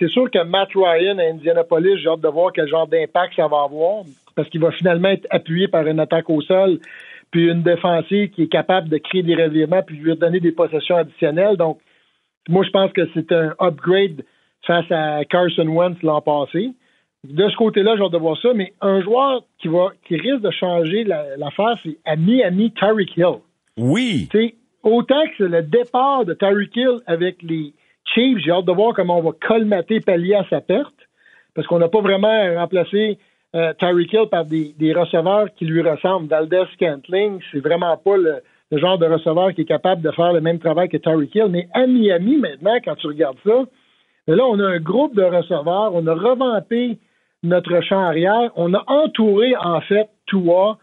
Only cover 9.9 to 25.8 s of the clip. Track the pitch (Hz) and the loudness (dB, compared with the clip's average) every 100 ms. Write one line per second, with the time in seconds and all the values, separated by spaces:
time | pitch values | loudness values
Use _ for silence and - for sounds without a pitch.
9.9 | 147 160 165 170 180 170 165 156 156 - | -4 -2 0 0 2 0 0 -2 -2 0
10.9 | 175 151 - 160 160 202 190 160 151 _ | 0 -2 -2 -2 2 0 2 -2 -4 _
11.9 | _ _ _ _ _ - 185 190 196 190 | _ _ _ _ _ -2 0 2 2 2
12.9 | 190 165 165 156 170 156 - 185 143 175 | 0 -2 -4 0 0 0 0 -2 0 0
13.9 | 190 196 143 - _ _ _ - 170 165 | 2 0 -4 -18 _ _ _ 0 0 0
14.9 | 165 151 151 147 175 180 165 160 160 180 | -2 -2 -4 -2 0 2 0 0 0 0
15.9 | 175 156 151 151 147 139 165 254 - _ | -2 -2 0 0 -2 -2 -4 -6 -10 _
16.9 | _ _ _ 135 151 202 - 220 214 202 | _ _ _ -6 -2 0 2 0 2 2
17.9 | 214 190 170 160 156 240 226 185 _ 202 | 2 0 0 -2 -2 0 0 -4 _ 0
18.9 | 190 190 247 277 262 - _ 170 170 190 | 0 0 0 0 -2 -8 _ -2 0 0
19.9 | - _ 160 208 277 202 - 185 170 160 | -4 _ -4 -2 -2 -4 -4 -2 0 0
20.9 | 208 214 156 143 139 143 - 214 233 165 | -2 -2 -4 -6 -10 -8 -2 -2 -2 -8
21.9 | - 160 156 180 254 190 185 226 - 202 | -10 -4 0 2 2 2 0 -2 0 0
22.9 | 220 185 165 175 127 - _ _ - 120 | 2 -2 0 0 0 -10 _ _ -4 0
23.9 | 214 254 147 82 208 226 - _ _ 226 | 0 0 -2 0 0 0 -4 _ _ 0
24.9 | 240 240 269 311 - 185 170 151 233 | 2 2 0 0 -2 0 0 0 0